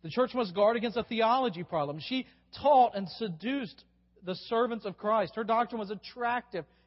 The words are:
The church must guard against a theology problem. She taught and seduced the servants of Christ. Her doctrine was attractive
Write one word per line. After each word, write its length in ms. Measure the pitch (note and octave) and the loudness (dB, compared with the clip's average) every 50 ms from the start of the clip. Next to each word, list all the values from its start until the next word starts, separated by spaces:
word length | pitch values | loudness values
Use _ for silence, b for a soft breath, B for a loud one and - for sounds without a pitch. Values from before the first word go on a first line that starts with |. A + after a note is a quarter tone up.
The 80 | - D#3+ | -12 -6
church 240 | - A#3 B3+ A#3+ - | 0 0 0 0 0
must 200 | B3+ A#3+ F#3+ E3 | -4 -4 -2 2
guard 220 | G3 G#3 G#3+ A#3 | 4 4 4 4
against 200 | A#3+ G#3 A#3+ G3 | 2 -2 -2 -2
a 80 | A#3 G#3+ | -4 -4
theology 580 | - A#3 A3+ A3 A3 A#3+ C4 C4 A#3+ E3+ E3 | -4 0 0 2 4 4 2 2 0 -2 -6
problem. 380 | F3 - - D#3+ C#3+ C#3+ D3 D#3+ | -8 -4 -2 -2 -2 -2 -4 -8
She 260 | C#3+ - B3+ C4 b b b b b b - - | -8 -6 -6 -6 b b b b b b -16 0
taught 360 | - - D4 C4 B3 A3+ - | 4 6 8 8 8 6 4
and 120 | G3 G3 F3 | -4 -6 -6
seduced 760 | - - A3+ G#3+ E3 D#3 F#3+ A#3+ C4+ C#4+ B3 F3 - - - _ _ _ _ _ _ _ - | -6 -6 -6 -6 -6 -6 -4 -4 -4 -4 -4 -6 -10 -18 -20 _ _ _ _ _ _ _ -8
the 100 | F3 F#3 | -8 -8
servants 500 | F3 - - A#3 A3+ A3+ A#3 A#3 A3 - | -8 -4 -2 2 2 2 2 0 -4 -6
of 120 | G#3 F3+ - | -8 -10 -4
Christ. 380 | - G#3 A3 A3 G3 D#3 - | 0 2 2 2 2 0 -4
Her 80 | A3 A3+ | -6 0
doctrine 340 | G3+ A3+ A3+ A#3+ - A#3+ A3+ | 0 2 2 2 0 -2 -6
was 120 | G#3 F#3+ | -6 -6
attractive 760 | G#3+ G3 - - - B3 A#3+ A#3+ A#3+ B3 A#3+ _ - F3 D3+ b b b b | -8 -10 -10 -16 -8 -4 -2 -2 -2 -2 -4 _ -8 -8 -8 b b b b